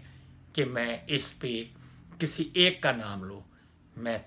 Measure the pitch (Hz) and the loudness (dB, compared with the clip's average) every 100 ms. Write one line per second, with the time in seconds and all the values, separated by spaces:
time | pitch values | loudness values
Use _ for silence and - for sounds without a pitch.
0 | - - - - - - 131 123 117 117 | -14 -20 -20 -20 -4 0 2 2 0 -2
1 | - 147 - - 131 113 113 - - - | -2 -2 -2 -4 -4 -2 -4 -12 -20 -20
2 | - - 156 - 156 180 180 175 143 120 | -18 -4 -2 0 0 6 6 6 2 2
3 | 107 101 95 101 - - - - - - | -2 -4 -6 -10 -14 -20 -20 -20 -18 -6
4 | 117 110 | -2 -2